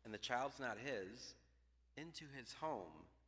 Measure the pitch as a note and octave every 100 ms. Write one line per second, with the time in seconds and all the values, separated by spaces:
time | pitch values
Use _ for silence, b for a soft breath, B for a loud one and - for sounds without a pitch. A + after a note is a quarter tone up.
0 | A2+ G#2+ - B2 C#3 - B2+ G#2 C3 A#2+
1 | F#2 A#2+ - - - - - - - -
2 | D#3+ D#3+ D3+ C#3 A#2 - D#3+ C3 F2 D#2
3 | E2 -